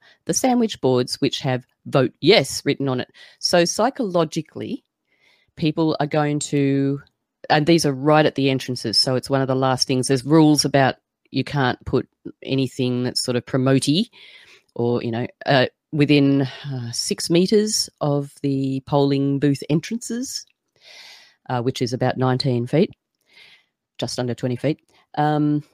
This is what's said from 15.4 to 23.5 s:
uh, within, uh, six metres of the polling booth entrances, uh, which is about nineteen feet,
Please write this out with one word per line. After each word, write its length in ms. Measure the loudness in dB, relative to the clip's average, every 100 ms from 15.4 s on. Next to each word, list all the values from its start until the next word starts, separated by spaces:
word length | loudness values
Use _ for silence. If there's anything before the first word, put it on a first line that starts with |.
| 0
uh, 200 | 2 2 -4 _
within, 500 | 0 4 4 4 2
uh, 480 | 0 -6 -10 -10 -8
six 400 | -8 -6 -6 0
metres 580 | 0 2 2 2 -2 -6 -4
of 320 | -2 -2 -4 -6
the 400 | -4 -2 -2 -4 0
polling 520 | 2 2 2 0 0
booth 240 | 0 0 -2
entrances, 760 | -2 -2 -8 -6 -8 -8 -12 -14 _ _ _ -20 -20 -20 -20 -20 _ -8
uh, 120 | -4
which 180 | -2 -2
is 100 | -4
about 240 | 0 -2 2
nineteen 500 | 2 2 0 -2 0
feet, 240 | 2 0 -2 _ _ _ _ -20